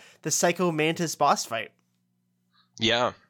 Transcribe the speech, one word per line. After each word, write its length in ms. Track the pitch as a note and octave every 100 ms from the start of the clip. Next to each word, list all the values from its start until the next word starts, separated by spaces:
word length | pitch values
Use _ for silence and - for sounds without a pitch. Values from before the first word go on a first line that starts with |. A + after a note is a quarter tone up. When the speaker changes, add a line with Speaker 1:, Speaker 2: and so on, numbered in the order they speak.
| - -
Speaker 1:
the 80 | D#3
Psycho 400 | - F3 F3 F3+
Mantis 420 | D#3 D#3 D#3+ D#3+
boss 300 | - C#3+ G#3+ -
fight. 240 | A2+ G#2+ _ _ _ _ _ _ _ _ _ _ -
Speaker 2:
Yeah, 320 | A2 A#2+ A#2 - _